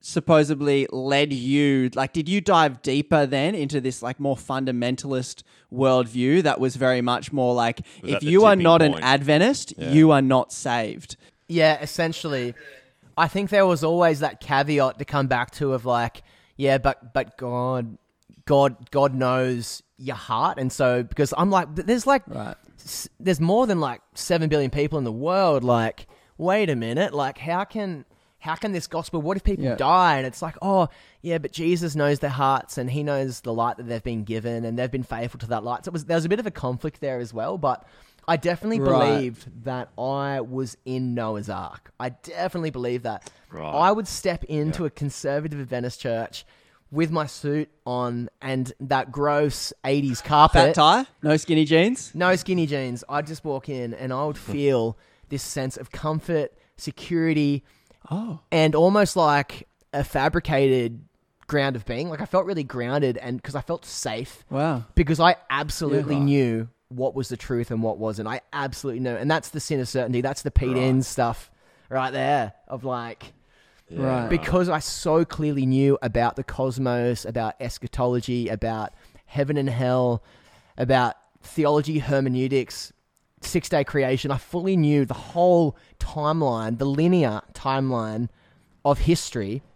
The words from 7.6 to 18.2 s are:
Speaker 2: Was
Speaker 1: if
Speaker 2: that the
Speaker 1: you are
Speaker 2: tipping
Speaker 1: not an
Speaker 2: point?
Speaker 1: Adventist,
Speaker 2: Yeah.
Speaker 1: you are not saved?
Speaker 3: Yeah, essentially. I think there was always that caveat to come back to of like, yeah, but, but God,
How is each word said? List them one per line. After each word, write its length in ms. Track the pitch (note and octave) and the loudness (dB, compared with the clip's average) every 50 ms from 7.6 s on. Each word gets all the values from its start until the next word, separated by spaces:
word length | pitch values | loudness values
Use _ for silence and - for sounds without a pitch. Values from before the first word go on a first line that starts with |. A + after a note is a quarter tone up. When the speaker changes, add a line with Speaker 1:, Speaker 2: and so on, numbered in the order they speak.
| A#2 A#2 A#2+ - - - - - - | 2 0 0 -4 -10 -16 -16 -14 -6
Speaker 2:
Was 100 | A#2+ C#3+ | -4 -4
Speaker 1:
if 80 | - | -2
Speaker 2:
that 0 | D3+ | 0
the 60 | D3+ | 4
Speaker 1:
you 140 | E3+ F#3+ G#3+ | 6 8 8
are 80 | G#3+ G3+ | 8 8
Speaker 2:
tipping 100 | F#3+ F3 | 8 8
Speaker 1:
not 160 | E3 E3+ E3 E3 | 6 8 8 6
an 100 | D3+ - | 4 4
Speaker 2:
point? 120 | D#2 - | 2 2
Speaker 1:
Adventist, 720 | B2+ C3+ C#3 C#3+ C#3 D3 D3+ F3+ A#3+ C#4+ - - - - | 2 2 2 4 4 4 4 6 4 2 0 -6 -12 -10
Speaker 2:
Yeah. 140 | - D#3+ C#3+ | -8 -4 4
Speaker 1:
you 200 | C#3 D#3 D#3 D#3 D3+ | 6 8 8 8 8
are 100 | C#3 C3+ | 6 6
not 300 | C3 C3 B2+ B2 _ - | 4 4 2 2 _ -8
saved? 640 | - - C#3 A#2+ A#2+ A2+ G#2+ - - - - - _ _ - _ _ _ _ | -8 -4 -2 -2 -2 -2 -4 -8 -12 -14 -18 -20 _ _ -20 _ _ _ _
Speaker 3:
Yeah, 320 | E3+ E3 D#3 D#3 D#3 - D3 | 0 4 4 4 4 2 -2
essentially. 720 | C#3+ - - E3+ E3 D#3+ - - E3 C#3+ C3 B2 A#2+ A#2 - - - - - _ _ _ _ _ - _ | -10 -4 -2 -2 -2 -2 -6 -6 -6 -4 -4 -4 -6 -8 -12 -18 -20 -20 -20 _ _ _ _ _ -12 _
I 120 | - E3 D#3+ | 0 0 0
think 220 | - F#3+ G3+ F#3+ | 0 -2 -4 2
there 160 | G#3 G3+ G3 | 4 4 6
was 160 | F#3 F3 D3 D3+ | 6 4 2 2
always 360 | D#3 E3+ F3 F3 E3 D#3 C#3 | 0 2 4 4 4 4 2
that 200 | D3 C#3+ G#2 - | -2 -4 -4 -6
caveat 580 | - - C#3+ C#3 C#3+ D3 D3+ C#3+ C3+ C3 - - | -6 0 2 2 2 2 4 2 2 2 0 -4
to 60 | C#3+ | -10
come 220 | - - C#3+ C#3 | -4 -2 0 0
back 240 | C3 B2+ A#2+ B2 - - | 2 0 0 -2 -4 -6
to 160 | - D3+ C#3 C3 | -4 -2 -2 -2
of 100 | B2+ A#2 | -2 -2
like, 380 | B2+ B2 A#2+ A#2 A#2 - - - _ _ _ _ _ _ | 0 0 0 0 -2 -6 -10 -20 _ _ _ _ _ _
yeah, 220 | - C3+ C3+ C3+ C3+ | -2 2 2 2 4
but, 340 | A2+ C#3 B2+ - - A#2+ _ | 2 0 0 0 -8 -4 _
but 240 | C#3 B2+ G#2+ _ | -4 -4 -4 _
God, 640 | - B2+ B2 B2 B2 B2 B2+ B2+ B2+ A#2+ A2+ G#2+ - _ _ _ _ | -10 -8 -6 -4 -2 -2 -2 -2 -2 -4 -6 -10 -16 _ _ _ _